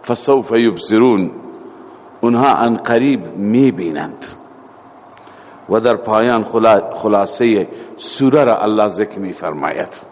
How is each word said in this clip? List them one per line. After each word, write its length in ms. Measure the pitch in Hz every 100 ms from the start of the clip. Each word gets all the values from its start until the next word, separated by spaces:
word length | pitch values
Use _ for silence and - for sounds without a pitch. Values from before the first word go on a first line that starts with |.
فسوف 480 | - 120 - 135 113
یبصرون، 800 | 117 117 87 - 110 127 104 87 - - - - - - - - -
اونها 260 | 120 120 135
ان 300 | 113 117 110
قریب 580 | - 120 135 123 85 -
می‌بینند. 920 | 101 120 135 92 87 76 78 - - - - - - - - - - - - - - - -
و 100 | 110
در 160 | 117 110
پایان 480 | - 110 120 117
خلا-، 520 | 104 113 113 101 - -
خلاصه 720 | 110 104 98 - 120 104 85 - - -
سوره 460 | - - 135 147
را 140 | 131 107
الله 280 | 107 107 104
ذکر 300 | 90 104 95
می‌فرماید. 760 | 98 85 87 76 71 - - - -